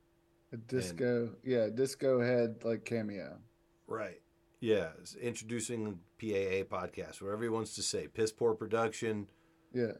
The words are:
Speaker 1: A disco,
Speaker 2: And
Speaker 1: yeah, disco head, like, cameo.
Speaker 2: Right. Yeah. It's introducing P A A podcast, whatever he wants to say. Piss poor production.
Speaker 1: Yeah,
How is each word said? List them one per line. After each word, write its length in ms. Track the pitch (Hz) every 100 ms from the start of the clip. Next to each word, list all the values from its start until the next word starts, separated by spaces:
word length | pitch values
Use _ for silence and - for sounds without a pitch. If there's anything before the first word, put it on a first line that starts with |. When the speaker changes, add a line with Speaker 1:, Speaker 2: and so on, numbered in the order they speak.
| _ _ _ _ _
Speaker 1:
A 60 | 120
disco, 680 | 113 127 92 151 123 120 117
Speaker 2:
And 80 | 98 131
Speaker 1:
yeah, 240 | 123 107
disco 460 | 113 135 - 135 127
head, 360 | 120 120 117 107 113
like, 180 | 110
cameo. 540 | - 117 107 98 69 92 - _ _ _ -
Speaker 2:
Right. 320 | 113 98 90 _ _ _ -
Yeah. 300 | 117 104 80 -
It's 160 | - -
introducing 840 | 120 113 110 117 107 117 107 90 - -
P 180 | 110 101
A 240 | 95 95
A 60 | 95
podcast, 560 | 95 90 - 80 -
whatever 220 | 98 107
he 60 | 117
wants 240 | 113 107 -
to 60 |
say. 260 | 90 98 -
Piss 240 | - 110
poor 200 | - 117
production. 760 | 110 107 113 113 - 113 104 98 _ _ _ _
Speaker 1:
Yeah, 200 | 123 113